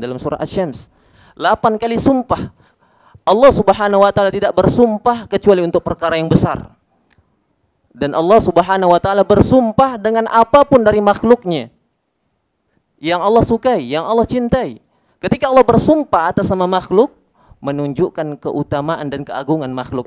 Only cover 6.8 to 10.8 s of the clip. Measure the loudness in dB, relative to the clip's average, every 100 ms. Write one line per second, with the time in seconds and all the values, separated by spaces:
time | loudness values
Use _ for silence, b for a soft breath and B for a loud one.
6.8 | _ _ _ _ _ _ _ _ _ _
7.8 | _ -8 -4 -2 2 2 4 2 2 2
8.8 | 2 2 2 0 2 2 2 2 2 0
9.8 | 0 -2 -4 -2 0 2 4 4 4 4